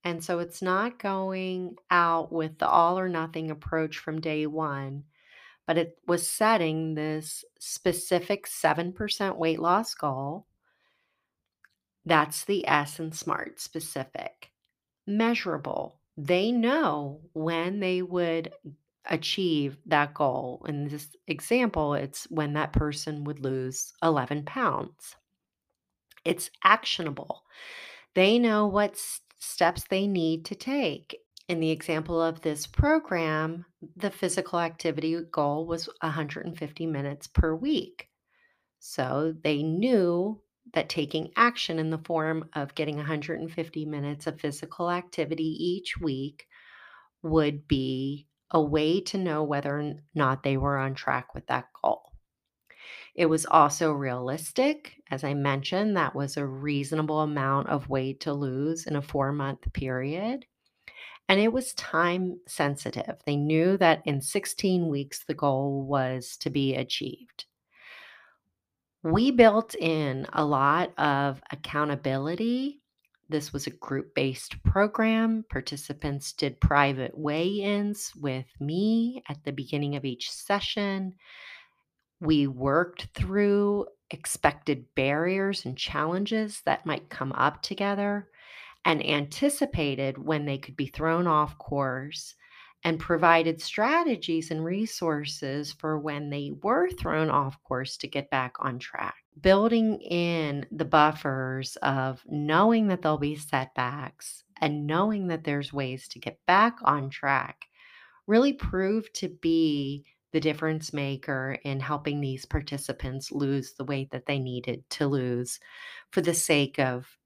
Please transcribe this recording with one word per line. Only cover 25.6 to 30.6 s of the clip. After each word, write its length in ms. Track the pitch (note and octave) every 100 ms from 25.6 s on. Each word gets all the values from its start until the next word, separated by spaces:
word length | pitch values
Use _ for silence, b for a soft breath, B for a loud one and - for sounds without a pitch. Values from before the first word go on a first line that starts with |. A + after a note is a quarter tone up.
| _ _ _ _ _ -
It's 260 | E3 F#3 - _
actionable. 800 | F#3 A3 - - D#3+ C#3 - - B B B B B B B
They 240 | - F#3+ A#3+
know 280 | A#3 G#3+ G#3
what 260 | G3 G#3
s-, 280 | - - - _ _
steps 460 | - - E3 E3
they 220 | - F#3+ G3+
need 380 | F#3 D#3+ E3 E3
to 80 |
take. 600 | G3+